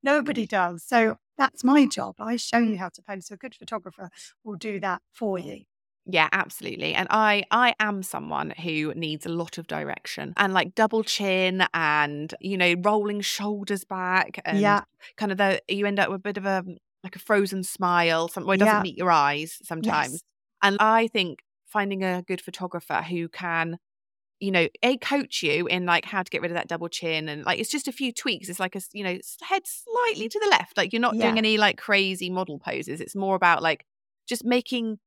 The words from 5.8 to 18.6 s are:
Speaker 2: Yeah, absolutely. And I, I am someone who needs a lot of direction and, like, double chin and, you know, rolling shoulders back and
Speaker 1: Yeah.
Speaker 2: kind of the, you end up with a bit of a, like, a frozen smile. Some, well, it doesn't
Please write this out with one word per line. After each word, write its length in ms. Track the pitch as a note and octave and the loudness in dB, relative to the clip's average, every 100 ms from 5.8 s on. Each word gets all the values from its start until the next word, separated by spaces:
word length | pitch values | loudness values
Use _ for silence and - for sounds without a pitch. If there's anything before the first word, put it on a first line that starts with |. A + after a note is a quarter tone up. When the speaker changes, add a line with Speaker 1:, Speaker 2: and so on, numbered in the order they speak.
| _ _ - | _ _ -4
Speaker 2:
Yeah, 220 | F3+ D#3 | 2 2
absolutely. 600 | G3 - - - - D#3 D#3+ | 2 -2 -6 -10 -6 -4 -2
And 120 | F#3 | 0
I, 340 | A3 G#3+ G#3 F#3+ | 2 4 2 0
I 240 | A3+ B3 - | 2 2 2
am 240 | G#3+ G3+ | -2 -4
someone 460 | F#3 - D3 D3+ D#3 | -6 -8 -6 -4 -4
who 420 | - E3+ D#3 D3+ D#3 | -6 -4 -2 -2 -4
needs 300 | E3 D3+ E3 | -6 -6 -6
a 40 | |
lot 280 | E3 E3 - | -6 -6 -10
of 100 | E3 | -8
direction 680 | D#3 D3 - - - C#3 F3 | -6 -6 -8 -10 -10 -8 0
and, 160 | G3+ | 2
like, 200 | F#3+ F3 - | 2 0 2
double 280 | A3 A3 | 2 2
chin 600 | A3 - G3+ F#3 F#3 F#3 F#3 D#3+ | -2 -2 0 2 2 2 0 2
and, 580 | D#3 D3+ D3 D3 D#3 - | 2 2 0 -2 -10 -10
you 160 | F#3+ G3 | -6 2
know, 160 | F3+ F3 | 2 4
rolling 380 | F#3 G#3+ G#3 G#3 | 2 2 0 -4
shoulders 640 | G3+ - G3+ G#3 G3 G3+ - | -4 -4 -4 -6 -4 -6 -6
back 560 | F#3+ F#3 F#3 - - | -6 0 0 0 -4
and 160 | - G3+ | -2 2
Speaker 1:
Yeah. 240 | G3+ G#3 - _ - - | 4 4 2 _ -20 -6
Speaker 2:
kind 160 | G#3+ | -4
of 60 | F#3+ | 2
the, 240 | G3 G3 - | 2 2 -2
you 160 | G3 G3+ | -2 0
end 140 | G3+ | 2
up 100 | F#3+ | 0
with 80 | F#3+ | 0
a 20 | |
bit 140 | G3+ G3+ | -4 -4
of 80 | G3 | -2
a, 200 | F#3+ F#3 F3 _ _ | -2 -2 -14 _ _
like, 120 | F#3 F#3 | -16 -14
a 40 | |
frozen 440 | - G#3 G3 F#3+ | 0 2 4 0
smile. 640 | F#3 - F#3 F3 E3+ E3 E3+ | -6 -2 2 4 4 4 0
Some, 180 | - F3 | -4 0
well, 100 | |
it 20 | |
doesn't 160 | G3 | 4